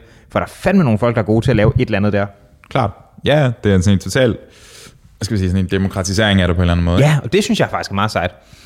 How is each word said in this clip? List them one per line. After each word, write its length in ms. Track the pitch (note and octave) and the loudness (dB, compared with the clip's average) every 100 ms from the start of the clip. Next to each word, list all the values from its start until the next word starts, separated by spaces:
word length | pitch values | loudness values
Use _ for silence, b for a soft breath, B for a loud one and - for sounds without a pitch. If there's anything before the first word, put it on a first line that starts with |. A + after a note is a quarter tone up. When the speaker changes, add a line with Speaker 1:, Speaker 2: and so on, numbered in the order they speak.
| b b b | b b b
Speaker 1:
for 100 | G#2 | -6
der 60 | F2 | -6
er 40 | |
fandme 340 | - - G3 | -6 0 2
nogle 160 | C#3 G#2+ | 2 0
folk, 160 | A#2+ A2+ | 0 0
der 60 | |
er 40 | F#2 | 0
gode 200 | A2+ B2 | 0 2
til 60 | |
at 40 | A#2 | 2
lave 160 | A2 - | 2 2
et 100 | A2 | 0
eller 120 | G2+ | 0
andet 160 | G#2 | 0
der. 120 | G2+ G2+ - _ _ - | 0 -4 -8 _ _ -8
Speaker 2:
Klart. 220 | C#3 A2 - - _ - | -4 -4 -6 -20 _ 0
Ja, 260 | D3 C3 A#2 | 0 0 0
det 100 | G#2 | 0
er 60 | F#2+ | 2
sådan 120 | F#2+ G2 | 2 0
en 40 | |
total, 300 | F#2+ C3+ B2 - - B B B B B _ - | 0 0 0 -2 -10 B B B B B _ -12
hvad 80 | G2 | -6
skal 80 | |
vi 60 | G#2+ | -2
sige, 100 | F#2 | 0
sådan 160 | F#2+ F2+ | 0 0
en 60 | |
demokratisering 720 | F#2+ F#2+ G2+ F#2 G2 G#2+ G2 | -2 -2 -4 -4 0 2 2
af 60 | F2 | 2
det 80 | F2 | 2
på 60 | |
en 20 | |
eller 100 | F2 | 2
anden 120 | F2 E2+ | 2 0
måde, 120 | F2 | 2
Speaker 1:
Ja, 120 | D3 | 2
Speaker 2:
ikke? 120 | D3 | 0
Speaker 1:
og 100 | A2+ | 0
det 100 | G3 | -2
synes 160 | G#3+ G#3 | 0 -2
jeg 100 | A2+ | -2
faktisk 220 | F#2 E2+ | -4 -6
er 40 | G2 | -4
meget 160 | G#2 | -2
sejt. 200 | G2 F2 - B B | -2 -4 -8 B B